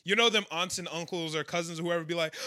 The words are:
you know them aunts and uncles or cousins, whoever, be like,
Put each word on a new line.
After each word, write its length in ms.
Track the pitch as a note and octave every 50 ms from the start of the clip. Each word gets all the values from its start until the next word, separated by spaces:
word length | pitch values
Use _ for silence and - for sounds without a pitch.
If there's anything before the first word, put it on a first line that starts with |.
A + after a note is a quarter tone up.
you 140 | _ F3 G3+
know 140 | A3+ A#3 A#3
them 160 | A3 G#3+ G3+ -
aunts 280 | D#3+ E3 F#3 F3+ - F#3
and 100 | F3 D3+
uncles 460 | D3+ E3+ E3+ - F#3 E3+ E3 D#3 D#3
or 80 | D#3 D3
cousins, 340 | - - F3 E3+ E3+ E3+ D#3+
whoever, 260 | F3 E3+ E3+ E3+ D#3+
be 100 | D#3 E3+
like, 200 | E3+ D#3+ D#3 - - -